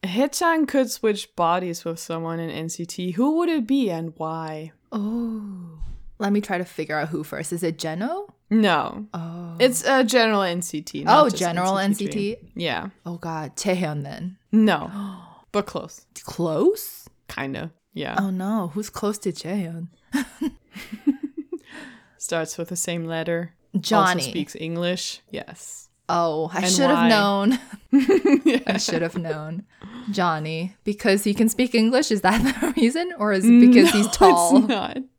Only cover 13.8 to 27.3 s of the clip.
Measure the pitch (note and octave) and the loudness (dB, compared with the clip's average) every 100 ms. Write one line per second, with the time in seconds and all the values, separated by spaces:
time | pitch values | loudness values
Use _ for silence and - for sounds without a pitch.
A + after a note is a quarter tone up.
13.8 | F3 D3+ C#3+ - F3 F#3 _ G#3+ G#3+ D#3 | -2 -6 -8 -10 -12 -12 _ 4 4 2
14.8 | - G3+ G3+ F#3 E3+ - _ G#3 G3+ F3 | -2 -10 -12 -14 -20 -20 _ -4 -4 -8
15.8 | D#3+ - _ - - - E3+ D#3 C#4+ A4 | -10 -18 _ -20 -16 -6 -2 2 2 2
16.8 | - - - _ _ - C3+ C3+ E3 _ | -8 -16 -20 _ _ -8 -8 -8 -10 _
17.8 | _ E3+ C#3+ - G3 F#3 F#3+ A3 E3+ D3+ | _ -10 -6 -4 -4 -4 -4 -4 -4 -8
18.8 | G#3+ - G#3 G#3 G3 - D#3+ G3+ E3+ E3 | -10 -6 -6 -4 -8 -8 -8 -6 -8 -10
19.8 | E3+ _ _ C#4 B3+ - D#4 - _ G3+ | -14 _ _ -6 -6 -6 -8 -8 _ -20
20.8 | - G#3+ - C#4 C#4+ - - E4+ _ - | -16 -6 -4 -4 -6 -12 -14 -14 _ -20
21.8 | C4+ - _ _ - E3+ D#3+ - E3+ F3+ | -20 -20 _ _ -6 -4 -6 -8 -8 -6
22.8 | - E3+ E3 E3 E3 E3+ E3+ _ _ G3 | -6 -6 -6 -6 -4 -4 -6 _ _ -6
23.8 | - A3 F#3+ F3+ - E3 D3 - D#3+ E3 | 0 2 4 2 -4 -6 -8 -8 -8 -4
24.8 | F3 F3+ - - _ - - - - - | -4 -4 -6 -12 _ -12 -12 -18 -18 -20
25.8 | - _ - E3+ E3+ D#3 D#3+ F3 F3+ F#3+ | -20 _ -4 -2 0 -2 -4 -2 0 2
26.8 | C4+ C#4 A#3 A3 G3+ | 2 4 4 4 4